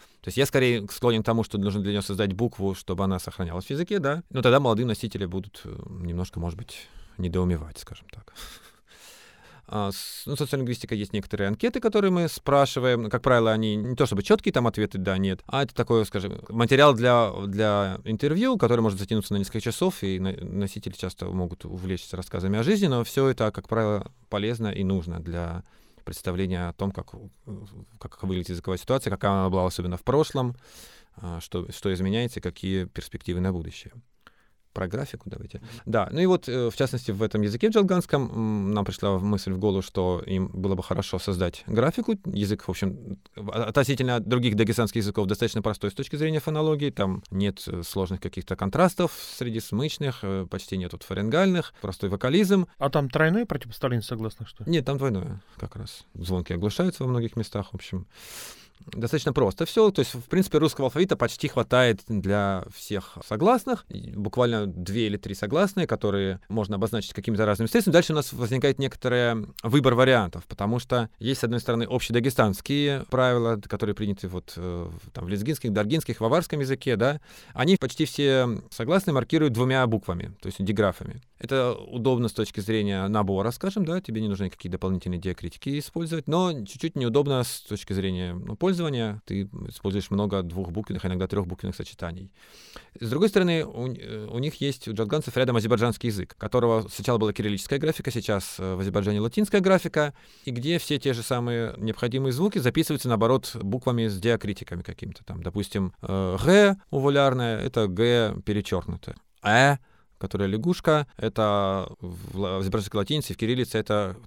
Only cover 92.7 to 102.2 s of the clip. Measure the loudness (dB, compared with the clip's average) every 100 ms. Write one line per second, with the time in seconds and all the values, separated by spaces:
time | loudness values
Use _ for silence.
92.7 | -20 -20 -10 -4 2 4 6 4 2 -2
93.7 | -6 -8 -8 -10 -10 -6 -4 -4 -2 -4
94.7 | -4 -6 -4 0 -2 -2 0 2 2 4
95.7 | 4 4 0 -4 -4 -8 -8 -2 2 4
96.7 | 2 0 -6 0 2 2 0 -2 -2 -2
97.7 | 0 0 -2 -4 -4 -2 -2 -2 -6 -4
98.7 | -2 0 0 2 0 0 0 2 4 6
99.7 | 4 4 0 0 -4 -20 -12 -8 -4 0
100.7 | 0 0 0 0 0 0 -2 0 -2 -4
101.7 | -4 -4 -2 -2 0